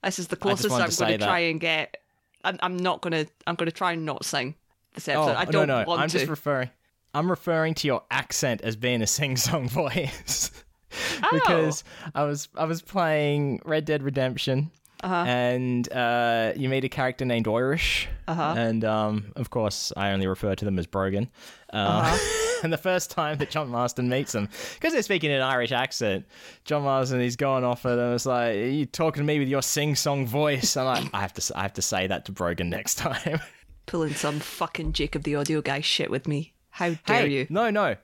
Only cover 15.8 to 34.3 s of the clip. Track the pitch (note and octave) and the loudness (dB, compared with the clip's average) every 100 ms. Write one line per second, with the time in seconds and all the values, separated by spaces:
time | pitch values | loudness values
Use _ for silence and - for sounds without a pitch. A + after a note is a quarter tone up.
15.8 | A#2+ B2+ A#2+ A#2+ A#2+ A#2 A2+ - C3 C3+ | 0 0 2 4 4 2 2 0 0 0
16.8 | C3+ - B2+ B2+ B2+ A#2 A2+ A2+ B2+ D#3+ | -2 -2 -2 0 0 2 2 2 2 0
17.8 | - - - - - E3 D3+ C3+ A2+ A2+ | 0 0 -2 -8 -4 -2 0 0 0 0
18.8 | A2 G#2+ G#2+ G#2+ G2+ - A#2+ B2 G#2+ - | 2 2 2 0 -4 -6 -4 0 -2 -2
19.8 | - - G2+ G2 F#2+ F#2+ G#2 F#2+ G#2 F#2+ | -6 -2 0 2 0 0 -2 -2 0 -2
20.8 | E2+ G2 F#2+ G2 B2 - - - - G#2 | -2 0 0 0 -2 -8 -20 -20 -10 -2
21.8 | G2+ G#2 A2+ - - A4 A4+ B4 E3 E3 | 2 2 2 2 0 0 0 0 -2 -2
22.8 | F#3+ F#3 - - D3+ D3+ D3 D3+ C#3+ A#2+ | 0 0 -2 -2 -2 -2 -4 -4 -2 -2
23.8 | B2 - B2 B2+ C#3+ A2+ G2+ - - - | -2 0 0 0 0 -2 -4 -6 -14 -2
24.8 | E4 D#4+ G#3 F#3+ D3+ C#3 C3 B2+ A#2+ B2 | 0 0 0 0 2 2 2 2 2 0
25.8 | C3 - A2 F#2+ - - - - - D3 | 0 0 0 0 -4 -20 -20 -20 -4 0
26.8 | C#3 C3+ C3 B2+ B2 A#2+ C#3 C3 B2 A#2+ | 2 2 2 2 0 0 0 2 2 0
27.8 | B2+ A#2+ A#2+ A#2+ C3+ B2 A#2+ G#2 A#2+ C#3+ | 0 2 2 0 0 2 2 2 0 0
28.8 | C3+ - D#3+ D3+ D3 D3+ C3+ C#3 - D#3 | -2 0 0 2 0 2 2 0 0 0
29.8 | D3+ C#3 D3+ C#3+ B2+ C3 D3+ C#3 - C#3+ | 2 2 2 0 0 2 2 2 0 0
30.8 | C3 B2 - G2+ G2 - - - G2 - | 0 0 -2 -4 -4 -4 -6 -4 -4 -2
31.8 | - F#2+ F#2+ F#2+ - F#2+ F2 E2+ F2 - | -2 0 0 -2 -4 -4 -2 0 -2 -2
32.8 | - - E3 B2+ - D#3 - - - - | -4 0 2 0 0 -2 -4 -20 -20 -20
33.8 | - F3 D#3 C#3+ D3 | -6 -2 0 0 0